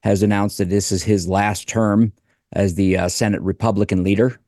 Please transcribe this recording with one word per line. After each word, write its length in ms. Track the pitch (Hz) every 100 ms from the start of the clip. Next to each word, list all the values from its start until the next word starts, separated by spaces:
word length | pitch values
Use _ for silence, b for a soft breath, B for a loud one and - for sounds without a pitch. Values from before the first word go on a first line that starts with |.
has 180 | 107 101
announced 360 | 104 104 101 -
that 120 | 95
this 220 | 101 -
is 100 | 95
his 280 | 107 104 87
last 400 | 95 104 107 -
term 420 | 113 110 104 113 - _ _ _
as 240 | - 98 85
the, 220 | 95 92
uh, 100 | 90
Senate 340 | - 110 101
Republican 640 | 92 92 113 98 101 92
leader 340 | 90 101 127 -